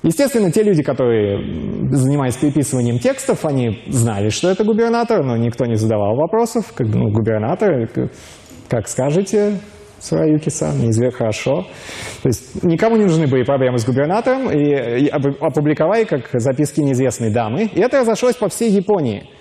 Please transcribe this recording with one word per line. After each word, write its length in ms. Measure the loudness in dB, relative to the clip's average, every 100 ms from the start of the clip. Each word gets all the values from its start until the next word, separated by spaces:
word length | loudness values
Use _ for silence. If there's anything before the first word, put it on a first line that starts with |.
Естественно, 480 | 0 2 2 2 2
те 120 | 4
люди, 180 | 4 2
которые, 540 | 0 0 2 2 2
м, 580 | -2 -4 -8 -8 -4 -2
занимались 420 | 2 2 2 0 0
переписыванием 600 | 0 2 0 0 0 0
текстов, 480 | -2 -2 -2 -2
они 380 | 0 0 -2 -4 -4
знали, 420 | 0 0 0 -2
что 200 | 0 0
это 140 | 0
губернатор, 600 | 0 2 2 0 2 0
но 140 | 2 0
никто 280 | -2 -2
не 100 | -2
задавал 400 | 0 2 2 0
вопросов. 580 | 0 0 0 0 -2 -6
Как 140 | -4 -2
бы, 100 | 0
ну, 140 | 0
губернатор, 760 | 0 0 0 -2 0 0 0 -2
к-, 220 | -4 -6 -8 -20 -20 -20 -20 -4
как 200 | -4 -4
скажете, 720 | -2 0 0 0 0 0 -2 -8 -20 -20 -20
Сураюки-сан, 800 | -4 0 2 0 -2 -4 -4 0
неизвестно, 380 | 0 2 0 0
хорошо. 500 | -4 -2 -2 -4 -6 -16 -16 -14 -14 -4
То 60 | -2
есть 340 | -2 -6 -2
никому 320 | 0 2 2
не 80 | 4
нужны 240 | 4 2 2
были 160 | 2
проблемы 340 | 2 2 2 0
с 80 |
губернатором, 640 | 0 0 2 0 0 0 0
и, 540 | 0 2 0 0 0
и 60 | 2
опу-, 280 | 2 -2 -2
опубликовали 680 | -2 0 0 0 2 2
как 240 | 0 -2 -2
записки 480 | -2 0 0 -2 0
неизвестной 500 | 0 2 0 0 -2
дамы. 340 | 0 -2 -2
И 140 | -2 0
это 200 | 2 2
разошлось 360 | 2 2 0
по 140 | 0 -4
всей 220 | 0 2
Японии. 580 | 2 2 0 0 -4 -10 -20